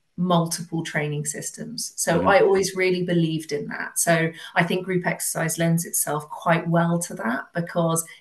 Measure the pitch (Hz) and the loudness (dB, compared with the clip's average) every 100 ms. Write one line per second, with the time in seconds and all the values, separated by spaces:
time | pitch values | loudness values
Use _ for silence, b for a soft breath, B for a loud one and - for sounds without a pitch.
0 | _ - 180 170 165 - - 165 165 156 | _ -4 2 2 2 -4 -6 -6 -4 -4
1 | 151 147 147 - - - - - - - | -2 -4 -6 -6 -10 -10 -12 -10 -10 -4
2 | 185 165 - 202 208 190 175 185 185 180 | 0 2 6 6 6 4 2 0 0 2
3 | 175 170 160 160 - 147 - - - - | 2 2 2 0 -2 -6 -6 -8 -8 -2
4 | - 165 165 165 B 185 170 185 185 180 | 2 2 2 -4 B 0 2 0 -2 -2
5 | 170 165 - 170 160 165 165 165 170 - | -2 -4 -6 -4 -2 0 2 2 0 -2
6 | - 147 - - 175 165 170 170 170 170 | -2 -2 -4 -4 2 2 4 2 4 0
7 | - - 220 254 - 170 170 175 165 160 | -2 -6 -4 -4 -6 -8 -4 0 0 0
8 | - B | -4 B